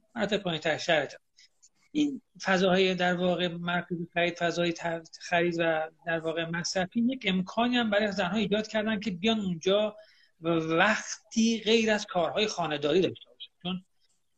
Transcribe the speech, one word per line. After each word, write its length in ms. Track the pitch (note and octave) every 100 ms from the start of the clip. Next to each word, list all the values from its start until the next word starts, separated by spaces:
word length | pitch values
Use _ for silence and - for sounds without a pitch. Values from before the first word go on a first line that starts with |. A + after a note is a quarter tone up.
| _ -
مناطق 220 | G3+ G#3
پایین 240 | F#3 D#3+
تر 160 | E3 D3+
شهر 280 | - D#3+ C3+
تهران، 180 | - _ _ - _ - _ _
این 300 | D4 D3 A3+ - -
فضاهای 540 | - F#3+ F#3+ F3+ F#3+ F3+
در 200 | F3+ F3
واقع 320 | F3+ E3+ F3+
مرکز 500 | E3+ E3+ F3 - E3+ F3
خرید، 240 | F3 F3 E3+
فضای 360 | E3+ D#3+ F3
ت-، 360 | E3 F3 E3 E3 -
خرید 360 | - F3 F3 E3+
و 320 | E3 D#3+ D#3+ - E3+
در 140 | E3
واقع 260 | D#3+ D#3+ E3
مصرفی 540 | E3+ F3 F#3+ F#3 A#3
یک 240 | A#3 C4+ G#3
امکانی 480 | F#3 F#3 - A#3+ B3
هم 140 | A3+
برای 220 | G3+ G#3+
زنها 260 | G3 F3+ G#3
ایجاد 300 | G#3 G#3 G#3+
کردن 320 | A3 G#3+ G#3+
که 120 | A3
بیان 280 | F3 G#3+ A3+
اونجا 560 | G3 E3 F#3 G3+ G#3+ G#3 - _ _ _
و 80 | E3
وقتی 1120 | E3 D#3+ E3 G3+ G#3+ - - _ - A3+ A3+ F#3+
غیر 260 | A#3 A3
از 140 | G#3+ -
کارهای 420 | F3+ D#3+ E3+ G#3
خانه‌داری 540 | - D#3+ D3 D3 E3+
داشته 280 | E3 - -
باشن، 220 | _ - _
چون 220 | F3 F#3 - _ _ _ _